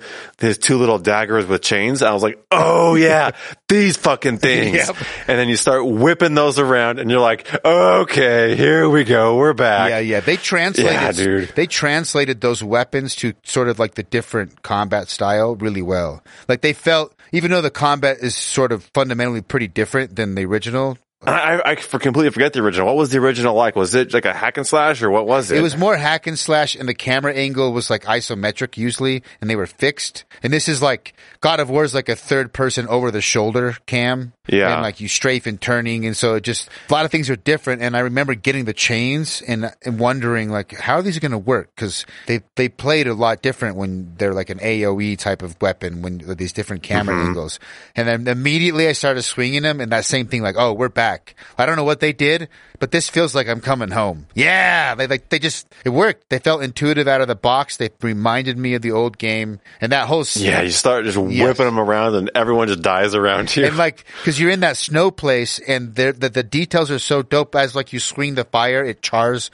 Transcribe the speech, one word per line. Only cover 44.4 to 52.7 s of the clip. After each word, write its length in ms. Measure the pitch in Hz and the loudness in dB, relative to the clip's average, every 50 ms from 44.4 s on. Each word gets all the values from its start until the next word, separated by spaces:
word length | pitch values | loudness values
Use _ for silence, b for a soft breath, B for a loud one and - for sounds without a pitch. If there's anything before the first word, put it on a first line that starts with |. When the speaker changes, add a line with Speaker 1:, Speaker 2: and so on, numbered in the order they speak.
| 92 - | -4 -6
Speaker 2:
an 80 | 95 92 | -8 -6
A 240 | 101 113 110 107 104 | -4 -2 -2 0 0
O 160 | 101 98 101 | 0 0 -2
E 140 | 104 104 101 95 | -2 -2 -4 -4
type 240 | - 104 98 - | -2 -4 -4 -4
of 160 | 92 87 82 - | -6 -10 -6 -2
weapon, 400 | 107 95 - - 98 87 87 85 87 | -2 -2 -2 -2 -6 -8 -8 -8 -8
when, 160 | 92 90 87 | -8 -8 -10
with 180 | 76 87 92 85 | -10 -10 -8 -6
these 160 | 92 87 - | -8 -6 -6
different 300 | - 104 - 101 87 - | -8 -8 -8 -10 -10 -6
camera 320 | - 104 104 104 101 92 | -4 -2 -2 -2 -2 -2
Speaker 1:
Mm-hmm. 120 | 87 85 87 | -2 -2 -2
Speaker 2:
angles. 300 | 87 85 78 82 - - B B B B B B B | -4 -6 -6 -8 -10 -14 B B B B B B B
And 120 | 120 117 117 | -4 -2 0
then 200 | 117 117 120 127 | -2 -2 -2 -2
immediately 600 | 123 123 131 147 151 165 170 175 156 156 160 160 | -2 -2 0 0 0 2 0 0 2 2 2 0
I 60 | 143 | 0
started 300 | - - 143 131 127 117 | 0 0 0 0 0 -4
swinging 400 | - - 131 123 127 139 147 147 | -4 -4 -2 -2 -2 -2 -2 -2
them, 180 | 156 151 143 | -2 -2 -4
and 100 | 123 110 | -2 -2
that 140 | 113 113 101 | -2 -2 0
same 220 | - 139 131 123 - | 0 -2 -2 -2 -4
thing, 160 | 127 120 110 | -4 -4 -2
like, 120 | 98 95 110 | -2 0 0
"Oh, 160 | 123 120 107 | 0 0 0
we're 140 | 104 127 123 | 0 -2 -2
back." 460 | - 123 113 107 90 - - - B B B B B - | 0 0 0 0 -2 -4 -8 -16 B B B B B 0
I 80 | 127 | 0
don't 120 | 147 165 156 | 0 0 0
know 60 | 143 | 0
what 140 | 147 151 147 | 0 0 0
they 100 | 165 156 139 | 0 -2 0
did, 340 | - 147 143 160 170 165 B B B B B | 0 0 0 0 0 -4 B B B B B